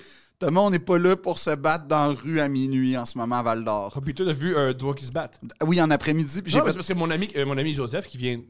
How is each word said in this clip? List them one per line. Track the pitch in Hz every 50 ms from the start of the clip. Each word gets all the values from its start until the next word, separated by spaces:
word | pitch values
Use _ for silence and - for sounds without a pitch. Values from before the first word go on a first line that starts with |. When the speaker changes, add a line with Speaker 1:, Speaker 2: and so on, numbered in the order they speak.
| - - - - - _ _ -
Speaker 1:
Thomas, | 180 143 160 185
on | 202 202
n'est | 185 170
pas | - - 180 170
là | 175 180 190
pour | 190 185 180 165 -
se | - 165 151
battre | 143 139 160 160 170 156
dans | 143 156 151 147 147
la | 143
rue | 127 - 147 160 156
à | 147 143
minuit | 139 131 131 135 135 131 131 127 131
en | 127 120
ce | 117 -
moment | 127 117 117 123
à | 123 117
Val-d'Or. » | 117 113 113 113 113 107 104 98 101 -
Speaker 2:
Ah, | 139 135
puis | 147 139
toi, | 139 185
t'as | 180 151
vu | 135 143 180 175
un | 151 139 131 131
doigt | 123 127 139 139
qui | 139 135
se | 123 120
bat ? | 165 151 - - - - - - - 156
Speaker 1:
Oui, | 160 175 175
en | 165 156
après-midi, | 147 139 - 156 151 160 160 139 139 190 196
puis | 170 151
Speaker 2:
Non, | 262
Speaker 1:
j'ai |
Speaker 2:
mais | 302
Speaker 1:
fait | 226 165
Speaker 2:
c'est | 185
parce | 175 -
que | 190
mon | 175 165 165
ami, | 160 165 196 208 -
euh, | 147 139
mon | 139 139
ami | 135 139 156 151
Joseph, | 139 131 113 117 185 196
qui | - - 127
vient, | 123 127 123 120 120 -